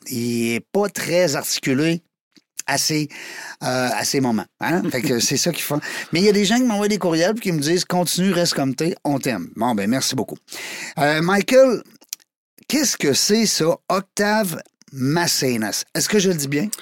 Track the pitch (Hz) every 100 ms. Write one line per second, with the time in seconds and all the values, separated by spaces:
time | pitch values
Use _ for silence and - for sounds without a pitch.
0 | - 120 120 117 117 117 - 196 202 -
1 | 131 170 175 139 - - - 131 160 170
2 | - _ _ - _ - - 139 - 156
3 | 147 - - - - - 127 127 123 107
4 | - 143 127 110 - _ 113 170 180 131
5 | 123 120 104 131 175 - - 147 - -
6 | - 160 208 202 196 240 254 202 208 208
7 | 180 160 175 226 196 165 143 180 - 175
8 | 175 - 190 175 170 - 135 127 160 -
9 | 147 139 135 104 82 101 117 107 98 131
10 | - 127 101 - _ - - - - -
11 | 147 156 170 196 - 254 262 208 - -
12 | - - _ _ _ _ - 302 285 -
13 | 151 127 - 220 220 - 160 180 - 185
14 | 190 - 208 214 196 151 - _ - 139
15 | 131 165 165 - 135 117 107 - - 160
16 | - 208 190 170 139 143 214 -